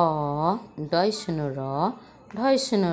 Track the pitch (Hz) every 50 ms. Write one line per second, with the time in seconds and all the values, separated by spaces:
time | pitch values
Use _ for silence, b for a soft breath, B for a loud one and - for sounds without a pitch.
0 | 170 160 156 151 147 143 143 151 156 175 202 233 - - - - 156 143 170 170
1 | 190 214 214 - - 185 165 156 147 139 131 139 135 135 135 147 170 226 254 B
2 | B B B B B B - 220 247 269 269 - - - 233 202 185 170